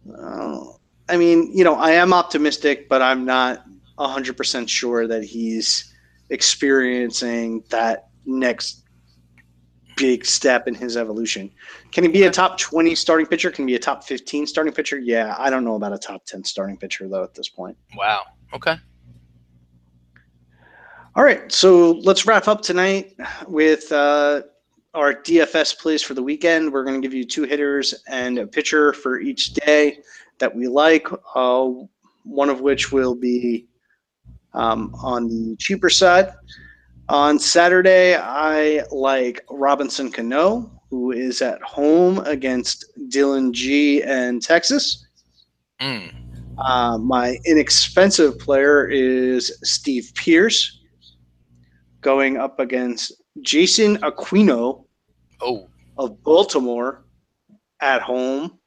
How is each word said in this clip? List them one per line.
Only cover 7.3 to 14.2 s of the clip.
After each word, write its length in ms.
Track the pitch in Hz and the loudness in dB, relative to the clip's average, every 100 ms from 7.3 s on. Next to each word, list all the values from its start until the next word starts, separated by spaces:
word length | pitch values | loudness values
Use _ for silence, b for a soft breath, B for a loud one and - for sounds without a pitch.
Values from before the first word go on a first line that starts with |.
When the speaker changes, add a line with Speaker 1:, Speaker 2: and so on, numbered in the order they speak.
| 117 113 113 _ | -4 -6 -8 _
Speaker 1:
that 400 | 117 113 113 _ _ - | -2 0 -2 _ _ -8
next 580 | 131 127 117 - - _ _ _ _ _ _ _ _ _ _ _ - | -4 -2 -4 -8 -14 _ _ _ _ _ _ _ _ _ _ _ -2
big 280 | 135 123 | 0 0
step 440 | - - 143 123 123 | 0 0 2 2 0
in 80 | 117 | -8
his 220 | 123 117 | -6 -6
evolution. 520 | 110 107 113 - 95 _ B B B | -6 -6 -6 -6 -10 _ B B B
Can 120 | - | 0
he 60 | 175 | 2
be 140 | 185 | 6
a 40 | 185 | 4
Speaker 2:
Okay. 60 | |
Speaker 1:
top 260 | 185 180 - | 4 -2 -2
twenty 340 | - 160 165 | -4 0 0
starting 320 | 160 - 160 156 | 0 0 0 0
pitcher? 240 | 165 180 | -2 -4
Can 180 | 151 135 | -4 -4
he 60 | |
be 20 | 123 | -2
a 40 | |
top 240 | - 147 | -2 -6
fifteen 420 | - 131 | -8 -10